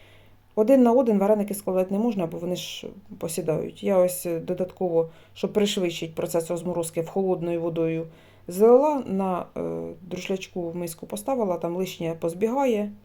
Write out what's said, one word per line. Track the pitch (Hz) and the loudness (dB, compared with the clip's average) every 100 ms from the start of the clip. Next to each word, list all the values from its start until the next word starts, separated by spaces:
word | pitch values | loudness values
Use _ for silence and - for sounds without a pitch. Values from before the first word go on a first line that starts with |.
| - - - - _ - | -20 -20 -20 -20 _ 0
Один | 220 269 | 6 6
на | 240 | 8
один | 240 240 208 | 6 4 4
вареники | 196 214 202 | 4 2 0
складати | 202 - 185 185 | -4 -2 -2 0
не | 196 | 0
можна, | 233 202 165 | 0 0 -4
бо | 165 | -4
вони | 175 175 | -6 -6
ж | - - - - - 190 | -8 -12 -14 -16 -18 -10
посідають. | 165 160 165 156 170 - | -6 -4 -2 -2 -4 -6
Я | 202 190 | 2 4
ось | 180 180 180 165 | 4 2 -4 -4
додатково, | 175 180 180 - 185 165 165 - - | -4 -4 -4 -2 0 2 0 -6 -20
щоб | - 196 | -6 -2
пришвидшити | 208 202 208 175 165 165 - | 2 2 2 -2 -2 -8 -6
процес | 165 175 165 | -2 -2 -2
розморозки, | 175 175 170 165 - | -4 -2 -4 -2 -4
в | 165 | -4
холодною | 202 190 180 170 170 | -2 0 0 -2 -2
водою | 170 165 165 165 160 - - - - | -2 0 0 -2 -6 -14 -20 -18 -8
залила, | 180 220 247 294 285 - | 4 8 8 6 0 -2
на, | 190 190 180 - - | -2 -2 -4 -6 -8
е, | 170 165 165 170 | -6 -6 -8 -12
друшлячку | 180 180 - 190 - 190 170 | -12 -10 -6 -6 -6 -8 -6
в | 175 | -6
миску | 175 - - | -8 -8 -12
поставила, | 202 - 269 208 170 | -8 -4 -2 -2 -2
там | 170 175 | -4 -4
лишнє | 185 - 165 165 | -6 -4 -6 -4
позбігає. | 170 170 220 262 269 214 208 208 | -4 -2 -2 2 2 0 -2 -8